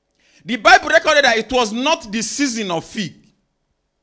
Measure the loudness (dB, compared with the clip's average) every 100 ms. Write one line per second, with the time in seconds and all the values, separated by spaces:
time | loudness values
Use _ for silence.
0 | _ _ _ _ -8 0 4 4 4 0
1 | 2 2 4 2 0 0 0 0 -2 -2
2 | -4 -6 -4 -2 -4 -4 -4 -6 -6 -8
3 | -8 -10 _ _ _ _ _ _ _ _